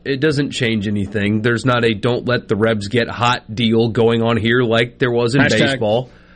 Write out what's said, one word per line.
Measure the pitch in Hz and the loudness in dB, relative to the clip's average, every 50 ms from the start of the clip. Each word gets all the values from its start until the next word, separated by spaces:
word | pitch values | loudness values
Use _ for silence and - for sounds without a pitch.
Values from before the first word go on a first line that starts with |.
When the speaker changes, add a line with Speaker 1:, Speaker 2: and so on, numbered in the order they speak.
| - | -6
Speaker 1:
it | 123 139 135 | -6 -4 0
doesn't | 135 160 143 139 147 - | 0 0 0 0 -2 -4
change | - - 127 113 113 110 98 | -2 -2 -2 0 0 -2 -2
anything. | 107 104 104 98 98 - 107 101 101 107 110 | -2 -2 -2 -4 -4 -2 -2 0 0 0 0
There's | 107 123 113 110 104 | 0 0 -2 0 0
not | 127 123 120 117 | 0 0 2 0
a | 117 113 | 0 -2
"don't | 98 - 120 120 127 - | 0 -2 -2 -2 -2 -2
let | 120 120 123 - | -2 -2 -2 -2
the | - 113 | -4 -2
Rebs | 98 110 113 113 107 101 | 0 2 0 0 -2 -4
get | 101 107 117 117 117 | -2 -2 -2 -2 -2
hot" | - 104 120 120 123 - - - | -4 -2 0 0 0 -2 -6 -10
deal | 110 98 120 113 113 113 113 120 | -6 -2 0 2 2 2 2 2
going | 104 123 113 113 117 117 | 2 2 2 2 2 2
on | 113 113 120 | 2 0 0
here | 117 107 113 117 123 | 0 0 2 2 2
like | 127 113 113 113 120 127 - - | 2 2 2 0 0 -2 -2 -2
there | 139 123 | -2 0
was | 120 120 120 117 113 | 0 0 0 0 2
in | 143 | 2
Speaker 2:
Hashtag. | 143 147 123 110 | 2 2 2 2
Speaker 1:
baseball. | - - - - 110 107 107 120 127 - - - - - - | 2 0 0 -2 0 0 0 0 -2 -4 -16 -20 -20 -20 -20